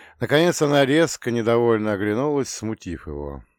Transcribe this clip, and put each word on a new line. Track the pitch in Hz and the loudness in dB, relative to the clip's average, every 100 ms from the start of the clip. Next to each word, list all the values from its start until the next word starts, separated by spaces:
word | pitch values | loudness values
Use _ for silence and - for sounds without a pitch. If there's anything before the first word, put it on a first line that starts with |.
| - _ | -20 _
Наконец | 113 143 175 - | 0 2 2 2
она | 147 143 135 | 2 2 4
резко, | 151 160 - - | 4 2 -2 -4
недовольно | 117 113 117 117 113 107 | -2 2 2 2 2 0
оглянулась, | 101 104 107 147 147 127 | -2 -2 0 -2 -2 -4
смутив | - 107 113 95 80 - | -6 -8 -8 -8 -10 -10
его. | 73 71 71 - | -10 -10 -12 -16